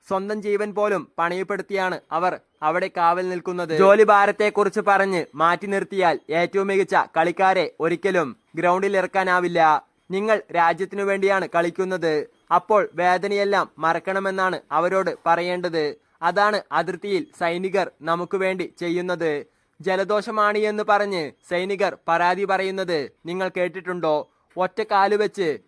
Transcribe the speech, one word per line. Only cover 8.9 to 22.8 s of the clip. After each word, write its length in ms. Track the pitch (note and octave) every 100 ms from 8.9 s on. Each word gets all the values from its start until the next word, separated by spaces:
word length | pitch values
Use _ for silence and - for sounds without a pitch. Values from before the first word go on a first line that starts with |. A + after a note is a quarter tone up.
| G3
ഇറക്കാനാവില്ല. 920 | F3+ G3 F#3 F3+ F3 E3+ D#3 D3+ _ _ _
നിങ്ങൾ 320 | F#3+ G#3+ G#3 - E3+
രാജ്യത്തിനു 480 | E3+ E3+ F#3 G3
വേണ്ടിയാണ് 440 | G3+ G3 G3 G3 F#3
കളിക്കുന്നത്, 800 | E3+ E3+ E3+ F#3 F#3 E3 D3+ - _ _
അപ്പോൾ 340 | E3+ - G#3+ D#3+
വേദനയെല്ലാം 760 | D3+ F3+ F3+ G3 G3+ G3+ G3 D#3 -
മറക്കണമെന്നാണ് 840 | D#3+ E3 F3 G3 F#3+ F#3+ F#3 E3+ _
അവരോട് 460 | D3 F3 F#3+ F#3 - E3+
പറയേണ്ടത്. 680 | E3 F3 F3+ F3+ E3 D3 - _ _
അതാണ് 400 | E3+ F3+ G#3 G#3 -
അതിർത്തിയിൽ 540 | D3 E3+ F3 G3+ F#3+ D3 -
സൈനികർ 500 | E3+ F3 F#3+ F#3+ E3+ _
നമുക്ക് 340 | D3+ E3+ F3 F#3+
വേണ്ടി 380 | F#3+ F#3+ F3 -
ചെയ്യുന്നത്. 680 | F3 F3 F3+ F3 E3 D3 A#2+ _ _ _
ജലദോഷമാണ് 760 | D#3+ F#3 G3 G#3 G3+ G#3+ G#3 G#3
എന്ന് 240 | G#3+ G#3 G#3+
പറഞ്ഞ് 440 | G3+ G#3 F#3+ D3 - -
സൈനികർ 460 | F3 F#3+ G3 G3 - -
പരാതി 360 | E3+ F3 F#3
പറയുന്നത് 680 | G3 F#3+ F#3+ F#3+